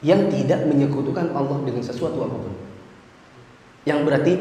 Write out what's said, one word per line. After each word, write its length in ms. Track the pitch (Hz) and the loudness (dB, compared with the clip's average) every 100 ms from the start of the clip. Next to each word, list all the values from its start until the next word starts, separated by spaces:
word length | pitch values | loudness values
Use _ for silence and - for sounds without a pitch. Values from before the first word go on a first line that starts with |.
"yang 240 | 147 196 - | 2 4 4
tidak 380 | 139 135 - 156 | 2 2 2 2
menyekutukan 640 | 143 139 139 143 180 170 | 2 2 0 -2 -2 -2
Allah 240 | 139 139 143 | -2 -2 -2
dengan 160 | 131 120 | -4 -4
sesuatu 400 | 120 123 160 156 | -6 -4 -4 -4
apapun." 320 | 113 117 - - - - - - - - - - - - - - - | -6 -6 -10 -12 -16 -20 -20 -20 -20 -20 -20 -20 -20 -20 -20 -8 -2
Yang 120 | 147 | 0
berarti 300 | 143 139 156 180 | 2 2 2 2